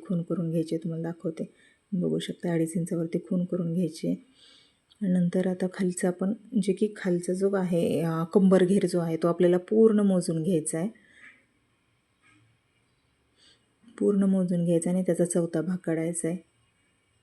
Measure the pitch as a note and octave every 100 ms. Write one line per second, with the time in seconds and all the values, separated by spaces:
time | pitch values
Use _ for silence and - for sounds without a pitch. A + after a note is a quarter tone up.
0 | - F3 E3 F3 E3 E3 D#3+ E3 E3 E3
1 | E3 E3+ F3 - - _ _ _ _ F3+
2 | E3+ D#3+ F#3 F3+ F3 E3+ D#3+ F3 E3+ E3+
3 | E3 F3 - F#3 F3+ F3+ E3 E3+ E3+ -
4 | F3 F#3 - _ - - _ _ _ -
5 | G3 F3+ F3 F#3 F#3 F#3 F#3 F#3 F#3 F3+
6 | F#3 F3+ F#3+ A3+ - A3 F#3+ F#3+ G#3+ G#3
7 | F#3+ F3 F3 F#3 G3 G3+ F3+ F3 - D#3+
8 | E3 E3 E3+ G#3 F#3+ F#3 F#3 G3+ F3 F3+
9 | E3 D#3+ E3+ E3+ F3 F3+ F3+ A3 A3 G#3
10 | G3+ F#3 F3+ E3 D#3+ E3 D#3 D#3+ G3+ -
11 | _ _ - - _ _ _ _ _ _
12 | _ _ _ _ _ _ _ _ _ _
13 | _ _ _ _ _ _ _ _ - -
14 | G3+ G3 G3 F#3+ F3+ F3 E3+ E3+ F3+ F3+
15 | F3+ E3+ E3+ F3+ E3+ E3 D#3+ F3+ - D#3+
16 | E3 E3+ D#3+ F3+ - _ _ _ _ _
17 | _ _